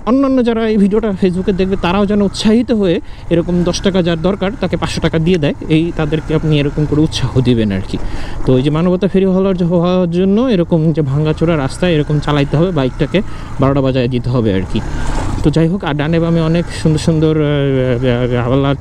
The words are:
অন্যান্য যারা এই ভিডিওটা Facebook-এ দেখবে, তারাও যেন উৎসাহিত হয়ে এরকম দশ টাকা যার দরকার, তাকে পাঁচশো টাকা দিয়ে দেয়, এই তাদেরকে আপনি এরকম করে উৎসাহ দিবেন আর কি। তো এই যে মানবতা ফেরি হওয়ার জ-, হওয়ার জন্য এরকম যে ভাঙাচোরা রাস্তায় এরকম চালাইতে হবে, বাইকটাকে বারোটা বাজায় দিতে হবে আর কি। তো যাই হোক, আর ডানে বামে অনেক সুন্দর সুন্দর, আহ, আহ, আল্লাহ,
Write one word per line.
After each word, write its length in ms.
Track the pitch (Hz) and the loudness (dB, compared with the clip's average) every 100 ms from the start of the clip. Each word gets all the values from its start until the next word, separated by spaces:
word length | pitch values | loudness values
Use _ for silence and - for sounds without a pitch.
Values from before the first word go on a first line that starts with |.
| - | 0
অন্যান্য 400 | 262 269 262 240 | 0 2 2 0
যারা 220 | 226 226 | 0 0
এই 100 | 220 | 2
ভিডিওটা 360 | 196 214 220 185 | 2 2 -2 0
Facebook-এ 300 | 190 180 185 | 0 0 -2
দেখবে, 240 | 190 190 190 | -2 0 0
তারাও 240 | 170 190 202 | 0 0 2
যেন 160 | 208 | 0
উৎসাহিত 500 | 196 - 214 220 240 | 0 0 2 2 2
হয়ে 300 | 226 190 180 - - - | 0 2 0 -4 -12 -2
এরকম 340 | 170 165 175 | 0 2 0
দশ 180 | 175 175 | 0 0
টাকা 200 | 202 185 | 0 0
যার 200 | 170 165 | 0 0
দরকার, 300 | 175 170 185 226 | -2 -2 -4 -4
তাকে 160 | 175 175 | -4 -4
পাঁচশো 240 | 170 - | -4 -2
টাকা 180 | 165 165 | -2 0
দিয়ে 180 | 160 185 | 2 2
দেয়, 160 | 143 - - | 0 -2 0
এই 220 | 160 170 160 | 0 0 -2
তাদেরকে 380 | 151 160 - 156 | -2 -2 -2 -2
আপনি 240 | 160 151 | 0 0
এরকম 260 | 143 147 147 | 0 -2 0
করে 160 | 143 | 0
উৎসাহ 400 | 156 - 123 131 | 0 0 -2 0
দিবেন 300 | 123 120 107 | 2 2 0
আর 100 | 98 101 | -2 -4
কি। 100 | - - - - - - | -4 -4 -4 -4 -2 2
তো 120 | 127 | 2
এই 60 | |
যে 60 | 139 | 2
মানবতা 380 | 151 180 180 196 | 0 0 0 0
ফেরি 180 | 190 190 | 0 2
হওয়ার 320 | 185 196 185 | 2 0 0
জ-, 60 | |
হওয়ার 480 | 175 180 175 185 175 | 0 2 2 0 0
জন্য 300 | 175 196 202 | 0 2 2
এরকম 380 | 262 202 165 165 160 | 2 0 2 2 2
যে 80 | 156 | 0
ভাঙাচোরা 560 | 139 143 156 156 165 160 | 0 0 0 0 0 0
রাস্তায় 360 | 135 - 185 | -2 -2 0
এরকম 260 | 156 143 151 | 0 0 0
চালাইতে 380 | 143 147 139 147 | 0 0 2 2
হবে, 140 | 180 | 0
বাইকটাকে 500 | 160 131 - 143 180 220 - - - | 0 -2 -2 -2 0 -2 -6 -8 0
বারোটা 220 | 135 139 | 2 2
বাজায় 260 | 131 131 123 | 0 0 0
দিতে 220 | 123 120 | -2 0
হবে 240 | 127 113 | 0 2
আর 80 | 95 92 | 0 -2
কি। 60 | - - - - - - - | -4 -4 -2 -2 -2 -2 0
তো 60 | 156 | 0
যাই 180 | 151 165 | 2 0
হোক, 160 | 196 | 0
আর 100 | 175 | -2
ডানে 260 | 147 147 165 | -2 0 0
বামে 220 | 165 165 | 0 0
অনেক 240 | 160 170 170 - | 2 0 -2 -2
সুন্দর 160 | 160 156 | 0 0
সুন্দর, 380 | - 160 156 156 | 0 2 2 2
আহ, 1080 | 147 147 139 135 127 120 127 120 123 123 120 | 0 0 0 0 0 0 0 0 0 0 0
আহ, 60 | |
আল্লাহ, 240 | 131 139 139 | 2 2 -2